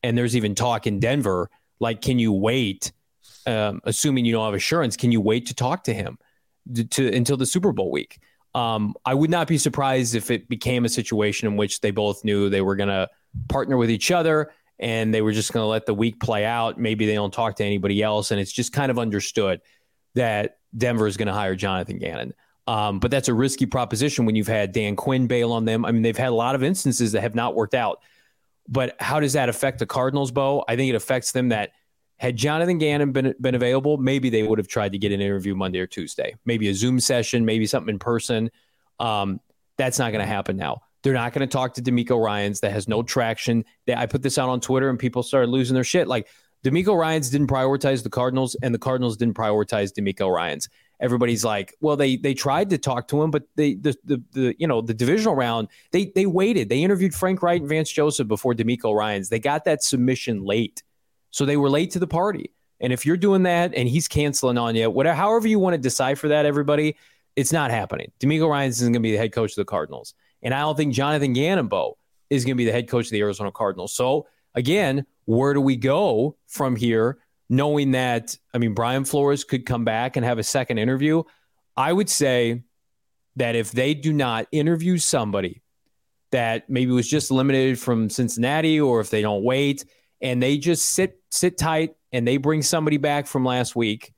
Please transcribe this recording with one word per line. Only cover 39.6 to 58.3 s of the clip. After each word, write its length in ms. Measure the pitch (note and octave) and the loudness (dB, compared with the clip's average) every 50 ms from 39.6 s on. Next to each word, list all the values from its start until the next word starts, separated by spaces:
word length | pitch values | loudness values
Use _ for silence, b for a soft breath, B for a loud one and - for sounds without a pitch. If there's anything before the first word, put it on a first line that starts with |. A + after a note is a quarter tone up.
| _ _ _ - | _ _ _ -2
that's 200 | C3 B2+ B2 - | -2 -2 0 0
not 140 | C3+ G#2+ | -2 0
gonna 140 | G#2+ A2 G2+ | 0 -2 -2
happen 300 | F#2 G#2 G2 G2 - F#2+ | -2 -2 -4 -4 -4 -6
now. 260 | F#2+ F2 C#2+ A#1+ - _ _ _ _ | -4 -4 -6 -6 -8 _ _ _ _
They're 120 | - C3+ C3 | 0 0 0
not 180 | B2 A#2 A#2+ | 0 -2 -4
gonna 140 | - C#3+ C#3 | -2 -4 -4
talk 280 | C3 - C3+ B2+ B2 - | -2 0 -2 -2 -2 -4
to 80 | C3 | -4
DeMeco 400 | B2 B2+ B2 A#2+ A#2 A#2+ B2+ A#2 | -2 0 0 0 2 2 2 2
Ryans. 380 | A2+ G#2+ G#2 G#2 G2+ G2+ G2+ - | 2 2 0 0 -2 -2 -2 -2
That 120 | - G#2 | -2 -2
has 140 | G2+ G#2+ F#2 | -2 -2 -4
no 160 | A2 A2 G#2+ | -2 -2 -2
traction. 640 | A#2 - - C3 A#2+ A2+ A2+ - - B2+ A#2 A#2 A2 b b b _ | -2 -2 -2 -2 0 0 -2 -4 -2 0 0 0 0 b b b _
They, 80 | - B2 | -2 -2
I 100 | A#2+ A#2+ | -2 -2
put 160 | A2+ - C#3 | -2 -2 -2
this 140 | C3+ C#3 - | -2 0 0
out 140 | - C3 B2+ | 0 0 0
on 100 | B2+ B2 | -2 -2
Twitter 300 | - - C3+ C3 C3 C3+ | -2 0 0 2 2 0
and 80 | B2+ A#2+ | 0 0
people 240 | - B2 A#2 B2 | -2 -2 -2 -2
started 260 | A#2+ - - C3+ B2 A#2+ | -4 0 2 2 2 4
losing 260 | B2 C3+ C3 A#2+ C3 | 2 0 2 2 2
their 80 | C3 | 0
shit. 240 | B2 - - F3+ D#3+ | 0 2 2 0 0
Like, 220 | - B2+ A#2 G#2 b b b b b b b | 2 -2 -4 -4 b b b b b b b
DeMeco 340 | _ C3 C3+ E3+ F#3 G3 G#3 | _ 0 2 2 2 4 2
Ryans 340 | E3+ D#3+ D#3+ D#3+ D#3+ C#3+ B2 | 2 2 2 0 0 0 0
didn't 180 | B2+ C#3+ D3 B2 | 0 0 2 2
prioritize 540 | C3+ C3 C3 C3 C#3 C3+ - C#3 C3+ B2 | 2 2 2 2 0 2 2 0 0 0
the 80 | A2+ A#2 | -2 -4
Cardinals 440 | - B2+ B2 B2+ B2+ C3 C3 A#2+ - - | -2 0 0 0 0 0 -2 -2 -4 -4
and 120 | B2 C3 A#2 | -2 -2 -2
the 40 | A2+ | -2
Cardinals 380 | - C3+ C3 B2+ B2 A#2+ G#2+ | -2 -2 -2 0 0 -2 0
didn't 180 | G#2 A#2+ A#2 G2+ | 0 0 0 0
prioritize 560 | - A2+ G#2+ G#2 G#2+ G#2 - - G#2+ G2+ G2 | 0 0 2 2 2 0 0 0 -2 -2 -2
DeMeco 400 | - - G#2 G2 F#2 - G2+ F#2+ | -4 -4 -4 -4 -2 -2 0 0
Ryans. 360 | F2+ E2 E2+ E2+ C#2+ C#2+ - - b b b b b b | 2 0 0 -2 -4 -6 -8 -12 b b b b b b
Everybody's 420 | - B2+ B2 A#2+ B2 A#2+ A#2+ G#2 | -2 -2 0 0 0 0 0 0
like, 320 | G#2+ A#2 G#2+ G2+ G2 - - _ | 0 -2 -2 -2 -6 -8 -10 _
Well, 160 | D3+ D3+ D3 | -2 0 2
they, 200 | C#3 C#3+ C3+ C3 | 2 2 0 0
they 180 | A#2 - C#3+ C3 | 0 0 -2 -2
tried 340 | - - C#3+ C3+ D#3 G3+ G3 | -2 -2 0 0 0 0 0
to 80 | F3+ | 0
talk 320 | D3 - C#3 B2+ B2 A#2+ - | -2 0 -2 -2 -2 -4 -2
to 140 | - D3 | 0 0
him, 80 | D3+ D#3+ | 0 2
but 140 | D3 D3+ D3 _ _ | 0 -2 -4 _ _
they, 160 | - D3+ D3 A2 | 0 2 2 0
the, 200 | F#2 A#2+ D3 B2+ - _ | 0 -2 -2 -4 -4 _
the, 180 | - C#3+ B2 A#2 _ | -4 -4 -4 -4 _
the, 240 | - C3 C3 B2 - - | -4 0 0 0 0 0
you 80 | D#3 | -2
know, 160 | E3 C3 A2+ | 0 0 0
the 100 | A#2 A2+ | 0 -2
divisional 420 | A2+ G#2+ B2 B2 E3+ A3 G#3+ A3 E3+ | -2 0 2 2 2 2 2 2 2
round, 340 | C3+ B2 A#2 A#2 A#2 A2 b b b b b | 2 0 0 0 -2 -4 b b b b b
they, 220 | - F3+ G3+ G3 - | -2 -2 -2 0 0
they 120 | F#3+ F#3+ | 0 0
waited. 420 | G3 E3 F#3 F#3+ A3 A#3 F3+ A#2 G2 | 2 2 2 2 2 2 0 0 0
They 140 | A#2 C3+ | 0 2
interviewed 320 | D#3+ F#3+ G3+ F3+ F#3 F#3+ - | 2 2 2 2 2 0 0
Frank 280 | - - F#3 F#3 F#3 | 0 0 0 0 2
Reich 200 | - F3 F3 F3 | 2 2 2 0
and 60 | D3+ C#3+ | 0 -2
Vance 200 | D#3 D#3 D#3 - | -2 -2 -2 -2
Joseph 380 | - - D3 D3+ C#3+ - C3+ | 0 0 2 2 2 0 -2
before 240 | G#2 | -2